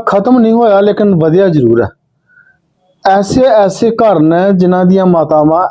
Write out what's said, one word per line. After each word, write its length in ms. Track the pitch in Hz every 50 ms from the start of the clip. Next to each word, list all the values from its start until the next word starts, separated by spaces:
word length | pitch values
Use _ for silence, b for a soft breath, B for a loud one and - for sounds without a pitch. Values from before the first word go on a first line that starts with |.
| 226 -
ਖਤਮ 320 | - 202 196 247 254 254
ਨਹੀਂ 140 | 226 220 220
ਹੋਇਆ, 260 | 233 240 226 202 196
ਲੇਕਿਨ 340 | 202 208 202 - 214 208 196
ਵਧਿਆ 320 | 165 156 160 156 185 196 190
ਜ਼ਰੂਰ 340 | 165 151 127 113 117 117
ਹੈ। 60 | 110 98 - _ _ _ _ _ _ b b b b b b b _ _ _ _ _ _ _ _ -
ਐਸੇ, 360 | 202 190 196 202 202 - 262 254
ਐਸੇ 460 | 262 226 220 202 185 - - - 226 226
ਘਰ 260 | 226 226 220 196 165
ਨੇ 200 | 151 160 165 175 185 202 202
ਜਿਨ੍ਹਾਂ 300 | 180 185 180 180 180 185
ਦੀਆਂ 200 | 180 185 190 185
ਮਾਤਾਵਾਂ 580 | 185 175 165 156 143 160 151 151 151 160 170 185 -